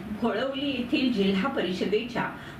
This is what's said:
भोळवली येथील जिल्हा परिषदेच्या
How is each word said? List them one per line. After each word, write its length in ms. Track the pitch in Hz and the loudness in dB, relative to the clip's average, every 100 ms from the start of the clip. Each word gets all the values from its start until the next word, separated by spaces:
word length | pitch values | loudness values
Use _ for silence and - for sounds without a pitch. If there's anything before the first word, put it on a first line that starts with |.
| 208 208 | -6 -2
भोळवली 480 | 226 202 269 269 285 | 0 0 -2 -2 -2
येथील 440 | 247 - 294 254 | -2 0 2 2
जिल्हा 360 | 196 196 190 269 | 4 4 4 2
परिषदेच्या 720 | - 180 180 202 208 247 196 185 - - - | 0 0 0 2 0 0 -2 -4 -6 -12 -10